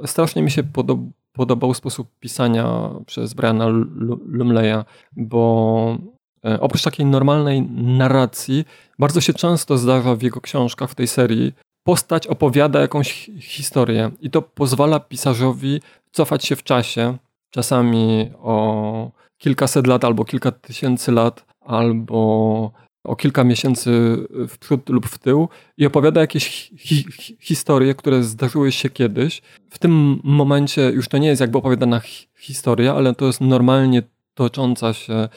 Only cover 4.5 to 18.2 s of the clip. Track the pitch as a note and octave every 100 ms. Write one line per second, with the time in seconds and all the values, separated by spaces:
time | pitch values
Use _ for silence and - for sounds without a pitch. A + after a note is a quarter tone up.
4.5 | A#2 A2 A2 G#2+ _ _ - A2+ A#2 A#2
5.5 | A2+ A2 A2+ A2+ A#2 F#3+ _ _ _ A2
6.5 | A2 - D#3+ E3 - C#3 C3+ C3+ D3+ D3
7.5 | C3+ B2+ A#2+ A#2+ C3 B2+ C3 B2+ - -
8.5 | C3+ D#3 - _ - C#3+ D#3+ C#3 C#3+ E3+
9.5 | E3+ - C3 A#2+ C3 B2+ A2+ A#2+ - -
10.5 | C#3+ A#2+ - B2+ - B2 - B2 A2+ C3
11.5 | - _ _ - F3+ - E3 - D3+ D3
12.5 | C#3 D3 C#3+ C#3+ D3 C#3 - - G3 -
13.5 | - C3+ C#3 A#2+ A2+ A2+ - C#3 D#3+ D#3
14.5 | - C#3 C3 D3 D3+ - B2 C#3 A#2 C3
15.5 | B2+ C3+ C#3+ - _ _ - D3+ D3 -
16.5 | C#3+ - B2+ A#2 A#2 A#2 B2+ _ _ _
17.5 | - A#2+ B2+ A#2+ A2+ A2 A2